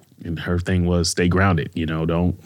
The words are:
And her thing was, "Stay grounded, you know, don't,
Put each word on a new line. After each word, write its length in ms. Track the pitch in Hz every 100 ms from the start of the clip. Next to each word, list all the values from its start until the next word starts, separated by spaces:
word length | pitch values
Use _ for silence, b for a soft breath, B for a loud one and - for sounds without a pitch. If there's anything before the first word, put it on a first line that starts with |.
| b -
And 160 | 85 78
her 200 | 90 87
thing 260 | 87 92 87
was, 240 | 87 85
"Stay 180 | - 90
grounded, 420 | 92 98 82 -
you 120 | - 80
know, 200 | 80 80
don't, 300 | 82 87 -